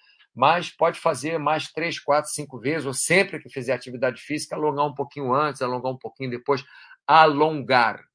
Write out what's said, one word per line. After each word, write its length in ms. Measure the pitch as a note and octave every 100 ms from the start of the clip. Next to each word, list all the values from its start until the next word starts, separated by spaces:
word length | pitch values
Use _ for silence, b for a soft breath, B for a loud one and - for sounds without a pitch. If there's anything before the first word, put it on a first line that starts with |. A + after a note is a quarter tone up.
| b b b
Mas 360 | - C3+ E3+ -
pode 300 | - E3 E3+
fazer 380 | E3 C3+ C#3+ E3
mais 340 | D3 D#3 C#3
três, 260 | - E3+ E3+
quatro, 320 | - D3 D3+
cinco 280 | - D3 B2
vezes, 260 | A2+ D#3+ C3+
ou 60 |
sempre 480 | B2+ - F3 G3 D3+
que 80 | B2+
fizer 240 | - B2
atividade 480 | B2 - B2 B2+ A2+
física, 340 | - D3 -
alongar 320 | D#3 D3+ C#3+ D3
um 80 |
pouquinho 380 | C#3 C3+ D3 C3+
antes, 300 | C3 D3+ C3+
alongar 300 | B2+ B2+ B2+
um 60 | B2+
pouquinho 320 | A2 - C3
depois. 320 | A#2+ A#2+ C#3 - B B B -
Alongar. 960 | D#3 D#3+ C#3+ D#3 D#3 A2+ B2+ A2+ G2+ -